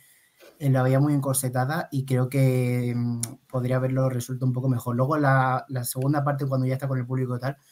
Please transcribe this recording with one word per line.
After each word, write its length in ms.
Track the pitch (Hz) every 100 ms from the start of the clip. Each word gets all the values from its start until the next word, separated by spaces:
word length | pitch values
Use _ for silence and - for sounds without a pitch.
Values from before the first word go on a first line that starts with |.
| - _ _ _ - _
eh, 100 | 143
la 120 | 131
veía 160 | 127 135
muy 140 | 147
encorsetada 760 | 143 135 131 127 127 127 165 -
y 140 | 139 135
creo 240 | 127 123
que, 640 | 139 135 127 123 123 120 120
mm, 240 | 120 117 117 - _
podría 260 | 127 123 127
haberlo 320 | 131 131 131
resuelto 360 | 123 120 127 131
un 80 |
poco 160 | 123 131
mejor. 260 | 117 123 120
Luego, 220 | 131 156
la, 480 | 139 131 131 127 -
la 160 | 127
segunda 400 | 120 131 135 147
parte, 220 | 139 139 139
cuando 200 | 131 131
ya 80 | 131
está 120 | 135
con 100 | 131
el 60 | 123
público 300 | 127 127 123
y 40 |
tal, 160 | 123 - _